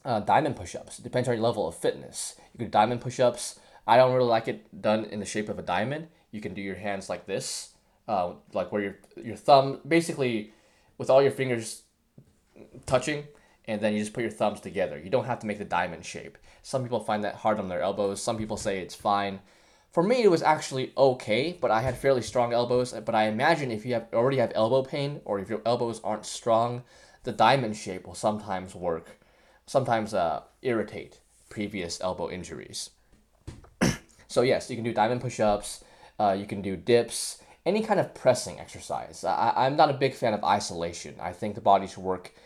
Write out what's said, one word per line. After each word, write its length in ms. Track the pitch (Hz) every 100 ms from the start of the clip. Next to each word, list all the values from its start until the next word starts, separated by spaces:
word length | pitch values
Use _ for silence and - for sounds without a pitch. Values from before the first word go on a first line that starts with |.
uh, 160 | 135 110
diamond 360 | 107 107 151 117
push-ups. 420 | 92 - - -
It 40 |
depends 260 | 123 127 123
on 60 |
your 80 | 117
level 240 | 120 104 85
of 100 | -
fitness. 580 | 147 - - - - - -
You 60 | -
could 80 | 110
do 40 |
diamond 300 | 107 110 120
push-ups. 580 | 127 - 123 - - - - - -
I 100 | 120
don't 160 | 127
really 160 | 127 120
like 200 | 113 -
it 340 | 107 - -
done 220 | 107 110 110
in 140 | 104
the 60 | 95
shape 220 | 110 107
of 100 | 101
a 40 |
diamond. 460 | 90 90 117 151 165 _ _
You 100 | 107
can 140 | 107
do 80 | 98
your 140 | 98 92
hands 320 | 104 98 92
like 180 | 90 -
this, 440 | 104 - - - _ _ _ -
uh, 240 | 101 87 - _
like 180 | 98 90
where 120 | 107
your, 160 | 98 - - -
your 200 | 120 -
thumb, 440 | - 139 135 - 139
basically 640 | 165 165 151 127 110 104 _ _ _ _ -
with 120 | 107
all 120 | 131
your 100 | 139
fingers 500 | 139 127 117 110 - _ _ _ - - _ _ - 113 131 -
touching, 380 | 131 151 147 147 - _ _
and 160 | - 107
then 120 | 107
you 80 | 107
just 120 | 104
put 100 | -
your 80 | 113
thumbs 300 | - 107 101
together. 380 | 95 90 85 73
You 120 | 87
don't 140 | 127
have 140 | 117 117
to 60 | 107
make 120 | 101
the 60 |
diamond 400 | 92 87 90 82
shape. 340 | - - - - - -
Some 200 | - 131
people 180 | 123 117
find 240 | 110 107
that 120 | 104 -
hard 220 | 113 104
on 100 | 95
their 120 | 87
elbows. 420 | 92 101 101 98
Some 140 | - 110
people 200 | 110 104
say 240 | 107 95
it's 140 | 85
fine. 460 | - 107 101 98 95 - _ _ _ _
For 120 | -
me, 200 | 185 254
it 80 | 208
was 120 | 165
actually 500 | - 156 - 131 127 -
okay, 600 | 135 127 - 110 156 170
but 100 | 120
I 120 | 110
had 160 | 127 123
fairly 240 | 139 131
strong 300 | 107 123 120
elbows. 400 | 117 120 123 123
But 220 | 110 110
I 100 | 110
imagine 460 | 110 107 147 160 131
if 140 | 110
you 100 | 123
have, 120 | 117 117
already 260 | 110 127 135
have 140 | 117
elbow 280 | - 113 131
pain, 380 | 131 147 143 143
or 140 | - 101
if 120 | 95
your 100 | 107 113
elbows 340 | 120 117 110
aren't 220 | 95 107
strong, 600 | - - 120 113 120 120 - - - _
the 80 | 127
diamond 440 | 107 113 139 117 107
shape 300 | 104 92 95
will 80 |
sometimes 600 | 90 110 104 101 92 92
work, 460 | 90 87 82 - - _ _ _ _ -
sometimes, 480 | 139 123 113 107
uh, 280 | 104 82 73 - _
irritate 580 | 127 113 104 95 - - _ _ -
previous 500 | - 104 104 85 -
elbow 300 | 92 90 87
injuries. 600 | 90 82 73 - - -
<clears throat> 920 | _ _ _ _ _ - - - - 156 - - _ -
So 120 | 131
yes, 300 | 127 107 -
you 60 | 123
can 80 |
do 100 | 113
diamond 260 | 110 110 123
push-ups, 640 | 123 - 107 104 - - - - - -
uh, 160 | 104 98
you 80 | 101
can 160 | 101
do 120 | 98
dips, 680 | 90 104 117 - - - - - - 165
any 160 | 208
kind 180 | 214 190
of 140 | 139
pressing 440 | - 131 120 - 64
exercise. 640 | - 87 - 64 - -
I, 100 | 90
I, 320 | 92 113 - 131
I'm 100 | 147
not 140 | 151
a 40 |
big 200 | 131 135
fan 200 | - 120
of 80 | 104
isolation. 720 | - 101 - 87 85 82 73 -
I 120 | 87
think 220 | 90 107
the 60 | 101
body 260 | 104 98 95
should 160 | -
work 300 | 92 90 - -